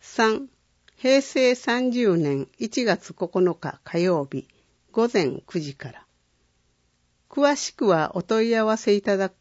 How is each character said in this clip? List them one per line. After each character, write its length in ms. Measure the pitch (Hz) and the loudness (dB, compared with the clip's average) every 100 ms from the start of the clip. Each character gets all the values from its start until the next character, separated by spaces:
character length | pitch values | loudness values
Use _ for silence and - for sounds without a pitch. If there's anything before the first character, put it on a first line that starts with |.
三、 480 | - - 220 220 277 _ _ _ _ _ | -8 0 0 0 -6 _ _ _ _ _
平 260 | 254 277 | 2 2
成 320 | - 262 254 | 2 2 2
三 360 | 240 - 247 254 | 2 -2 -2 0
十 260 | 240 214 170 | 2 2 2
年 320 | 147 139 135 - | 0 -2 -6 -8
一 260 | 226 247 | -6 -2
月 280 | 226 170 - | 0 -2 -6
九 140 | - 175 175 180 | -10 -4 0 0
日 260 | - 156 - | 0 -8 -12
火 140 | - 170 | -6 -2
曜 280 | 180 165 139 | 0 0 -2
日、 180 | 135 - _ _ _ _ | -10 -12 _ _ _ _
午 160 | 220 240 | -2 0
前 300 | 214 135 - - | 0 0 -4 -8
九 140 | 175 | -8
時 140 | 147 | -8
か 180 | - 131 | -10 -16
ら。 140 | - _ _ _ _ _ _ _ _ _ _ _ _ _ | -18 _ _ _ _ _ _ _ _ _ _ _ _ _
詳 260 | 277 285 | 0 2
し 160 | 285 - | 2 -6
く 140 | - 220 | -2 2
は 300 | 160 151 180 | 2 0 -4
お 60 | |
問 260 | - 220 233 | -2 0 2
い 80 | 226 | 2
合 80 | |
わ 120 | 220 220 | 0 0
せ 180 | 208 | 2
い 80 | 202 | 2
た 140 | 202 190 | 2 0
だ 140 | 190 | -2
く 60 | - | -8